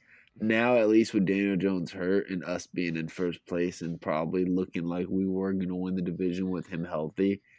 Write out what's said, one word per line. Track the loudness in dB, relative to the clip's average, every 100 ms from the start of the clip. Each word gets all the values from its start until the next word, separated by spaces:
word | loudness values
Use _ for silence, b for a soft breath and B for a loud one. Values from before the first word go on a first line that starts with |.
| b b b -4
now | 0 4 4 6
at | 6
least | 6 6
with | 4 4
Daniel | 4 2 2
Jones | 2 0 -4
hurt | -4 0 0 0
and | -6
us | -4 -6 -6
being | -4 -4 -2
in | -6
first | -4 -4 -4 -4
place | -2 -2 -2
and | -8 -6
probably | -4 -2 0 0 0
looking | 0 -2 -4
like | -4 -4 -2
we | -2 0
were | -2 -2
gonna | -2 -4 -4
win | -4 -4
the |
division | -4 -2 -2 -2 -4
with | -4 -6
him | -8
healthy, | -6 -4 -4 0 0 0 _